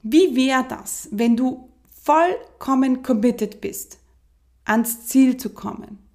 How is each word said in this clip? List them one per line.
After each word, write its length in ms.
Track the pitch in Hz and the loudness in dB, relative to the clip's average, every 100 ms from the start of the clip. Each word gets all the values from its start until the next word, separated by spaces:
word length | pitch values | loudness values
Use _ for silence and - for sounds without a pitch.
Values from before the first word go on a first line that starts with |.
Wie 320 | 220 311 370 | 4 4 4
wär 280 | 247 262 262 | 2 2 0
das, 460 | 254 - - - - | -2 -8 -12 -14 -10
wenn 260 | 208 233 233 | -2 2 2
du 320 | 254 254 - _ _ - | 0 -4 -16 _ _ -10
vollkommen 1000 | - 311 339 - - _ - 262 269 254 | 0 2 2 -2 -10 _ -2 0 2 0
committed 580 | - 233 240 - 208 - | 0 0 0 -2 -6 -8
bist, 380 | - - - - _ _ _ _ _ _ | -12 -12 -16 -20 _ _ _ _ _ _
ans 420 | - 220 226 - - | -2 -2 0 -6 0
Ziel 300 | 262 262 254 | 4 4 2
zu 140 | 202 | -8
kommen? 480 | - 190 196 - 202 _ | -10 -12 -12 -16 -20 _